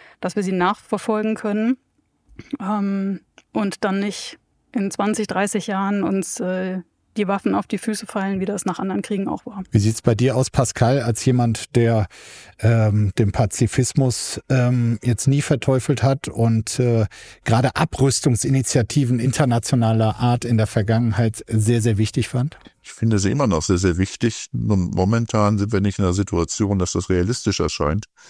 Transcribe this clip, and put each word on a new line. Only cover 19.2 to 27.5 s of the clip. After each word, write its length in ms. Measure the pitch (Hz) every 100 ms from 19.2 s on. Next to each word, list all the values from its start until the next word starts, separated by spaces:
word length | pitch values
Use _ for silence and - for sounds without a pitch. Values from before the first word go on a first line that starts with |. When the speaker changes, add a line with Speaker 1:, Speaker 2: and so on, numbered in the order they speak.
Speaker 2:
internationaler 960 | 127 - 135 117 - 127 113 113 110 -
Art 280 | 120 120
in 120 | 120 113
der 100 | 107
Vergangenheit 800 | 113 104 113 117 98 113 - -
sehr, 340 | 110 107 120
sehr 180 | 113 101
wichtig 280 | 110 131 -
fand? 320 | 123 143 - - _
Speaker 3:
Ich 100 | -
finde 280 | - 110 104
sie 100 | 98
immer 160 | 139 127
noch 160 | 80
sehr, 160 | - 90
sehr 180 | 92 87
wichtig. 520 | 95 - 117 - -
Nun, 400 | 120 110 98 87
momentan 680 | 92 95 117 117 110 104 104
sind 160 | 104
wir 80 | 101
nicht 200 | 101 -
in 40 |
der 100 | 92
Situation, 680 | 92 98 87 82 - 101 98
dass 100 | 87
das 200 | 92 -
realistisch 500 | 90 92 - 101